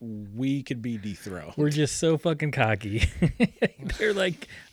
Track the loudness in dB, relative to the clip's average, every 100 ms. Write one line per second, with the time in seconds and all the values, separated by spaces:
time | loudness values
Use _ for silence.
0 | -10 -8 -8 -2 0 0 -2 -6 -4 -4
1 | -6 -8 -8 -10 -6 0 2 4 2 2
2 | 2 2 0 0 0 2 2 2 0 0
3 | 0 2 2 4 0 2 -2 -2 -6 -2
4 | 0 2 2 0 -10 -18 -18